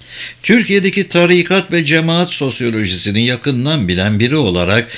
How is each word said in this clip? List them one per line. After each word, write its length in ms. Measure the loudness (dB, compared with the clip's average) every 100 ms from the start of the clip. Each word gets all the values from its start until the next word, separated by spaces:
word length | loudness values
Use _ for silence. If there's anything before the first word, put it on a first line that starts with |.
| -20 -16 -16 -6
Türkiye'deki 640 | 2 2 2 0 0 -2 0
tarikat 640 | 2 4 4 2 0 0
ve 120 | -2
cemaat 480 | 0 0 2 0 0
sosyolojisini 920 | -2 -2 -2 -2 -2 -2 -2 -2 0
yakından 640 | 0 0 -2 -2 -2 -2 0
bilen 320 | 0 0 2
biri 160 | 2 2
olarak 520 | 0 0 2 0 -2